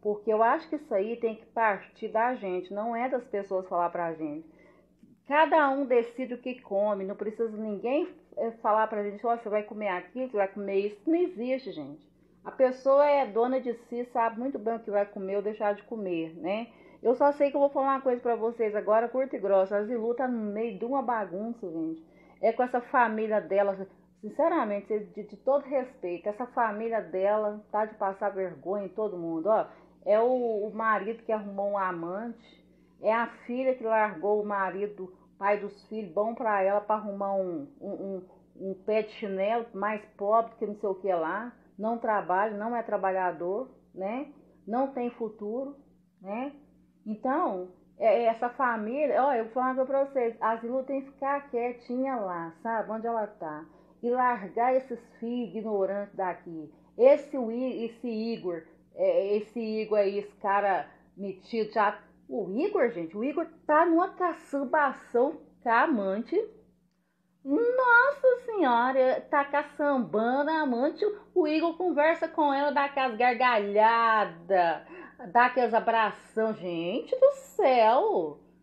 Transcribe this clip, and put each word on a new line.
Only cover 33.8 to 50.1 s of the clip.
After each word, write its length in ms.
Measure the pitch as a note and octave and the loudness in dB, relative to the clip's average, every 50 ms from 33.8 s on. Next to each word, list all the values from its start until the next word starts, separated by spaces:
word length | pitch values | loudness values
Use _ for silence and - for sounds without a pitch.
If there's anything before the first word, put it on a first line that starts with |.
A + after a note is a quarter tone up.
| A3 | 0
largou 560 | A3 A3 A3 G#3+ G#3+ G3 D#3+ D#3+ G#3 G#3 G#3+ | 2 2 4 2 2 0 -2 0 2 2 2
o 60 | G#3 | 0
marido, 680 | G#3 G#3 G3 G3 F#3 E3+ G3 G#3 G3+ - - F#3+ F3+ - - - _ _ | -2 -2 -2 -2 -2 -2 -4 -6 -6 -6 -10 -14 -14 -14 -20 -20 _ _
pai 240 | _ G3 G3+ G#3 G3+ | _ 0 2 2 2
dos 240 | G3 G3+ - - - | -2 -10 -12 -14 -18
filhos, 240 | _ G#3+ A3 G#3+ F3+ | _ -10 -10 -10 -4
bom 240 | D#3 G3+ G#3 A3+ A#3 | -2 -2 -2 -2 -2
pra 260 | - C4 A3 G#3 G3+ | -4 -2 0 2 2
ela, 180 | F#3+ G3 G3+ G#3 | 2 2 2 0
pra 180 | G#3 - G#3+ | 0 0 -2
arrumar 360 | G#3+ G#3 G#3+ G3+ G3 G3+ G3 G3 | -2 -2 -6 -6 -4 -4 -2 0
um, 340 | G3 F#3+ F3+ E3+ D3+ C#3 - - - | -2 -2 -2 -4 -8 -8 -10 -16 -14
um, 80 | - G3 | -10 -10
um, 340 | G3 F3+ F#3 G3 G3 F#3 F#3 - - - _ _ _ | -10 -8 -8 -8 -8 -10 -10 -14 -20 -20 _ _ _
um 180 | - F3+ F#3+ F#3+ F#3+ - | -10 -8 -8 -8 -8 -4
pé 160 | - G#3+ A3 | -2 0 0
de 80 | G#3+ G#3+ - | -2 -4 -8
chinelo 520 | - A3+ G3+ F#3+ F#3+ F#3+ G#3 A3+ A#3+ A3+ A3+ - | -10 -8 -6 -4 -2 -2 0 -2 -2 -4 -6 -8
mais 320 | G3 G3+ G#3 A3 G#3 - - _ | -4 -4 -4 -4 -4 -8 -16 _
pobre 380 | - G3+ G3+ A3 A3+ A3+ A3+ - - | -6 -2 2 2 2 2 0 -6 -8
que 60 | A#3 | -8
não 80 | G3+ G#3 | -8 -6
sei 140 | G#3 - G3+ | -6 -4 -4
o 40 | F#3+ | -4
que 180 | F#3 - G3 | -4 -2 -2
lá, 400 | F3+ E3+ D#3+ D#3+ F3+ G3+ A3+ B3 - - _ _ _ | 0 0 0 -2 -4 -4 -6 -10 -14 -18 _ _ _
não 220 | - G3+ A3 A#3 | -6 -4 -4 -4
trabalha, 580 | A#3 A#3 A3+ G#3+ G3+ E3 D#3+ F3+ F#3 G#3 A3 G#3+ | -2 -2 0 0 0 0 0 0 2 2 0 -2
não 200 | G3+ G#3 A#3 A#3+ | -4 -6 -4 -4
é 80 | A#3 A3+ | -4 -4
trabalhador, 880 | G#3+ G#3 G3 F#3+ F#3+ F#3 F#3 F#3 F3+ E3+ D3+ E3+ F3 F#3+ A3 C4 - - _ _ _ _ | -2 -4 0 0 0 0 0 0 -2 -2 -2 -4 -4 -4 -4 -6 -8 -14 _ _ _ _
né? 360 | F3 F#3 G3 A3+ C4 D4 - - - - _ _ _ _ | -8 -8 -6 -6 -6 -8 -10 -14 -20 -20 _ _ _ _
Não 220 | - G#3+ B3 C4+ C4+ | -4 -2 -2 -2 -2
tem 200 | C#4 C4 A#3+ A#3+ | -2 -6 -6 -6
futuro, 680 | A#3+ - A#3 G#3+ G#3+ - G#3 G#3 A3 B3 C4+ C#4 C#4+ - - _ _ _ _ _ _ _ | -6 -6 -8 -8 -8 -8 -8 -6 -6 -6 -6 -8 -12 -16 -20 _ _ _ _ _ _ _
né? 300 | F#3 F#3 G3+ A#3 C4 D4 C#4+ - - _ _ _ _ _ _ _ _ | -12 -10 -8 -6 -6 -8 -10 -14 -20 _ _ _ _ _ _ _ _
Então, 680 | G#3+ G#3+ G#3 - B3+ C4+ D#4+ F4+ C#4+ G3+ F#3 F#3 F#3 - _ _ _ _ | -10 -10 -4 -2 -2 0 0 0 -2 -2 -4 -8 -10 -14 _ _ _ _
é, 280 | - A3 A3+ G3+ A#3 A#3+ | 0 2 4 4 4 4
é 0 | |
essa 240 | A3+ A3+ A3+ B3 B3 | 2 0 0 -2 -4
família, 760 | A#3+ - C4+ B3 A#3 A3 G#3 G#3+ A#3+ C#4+ D4+ C#4 - G#3+ B3+ | -2 0 0 0 0 -2 -4 -4 -2 0 0 2 2 4 4
ó, 100 | C#4+ C#4 | 4 2
eu 120 | A3+ A3 | 2 -2
vou 80 | A3 - | -2 -2
falar 180 | C4 B3+ C4 | -2 0 0
uma 40 | C4 | 0
coisa 140 | B3+ C4 C4 | 0 0 0
pra 160 | C4+ C4+ C#4 | 2 0 0
vocês, 320 | C#4 | 0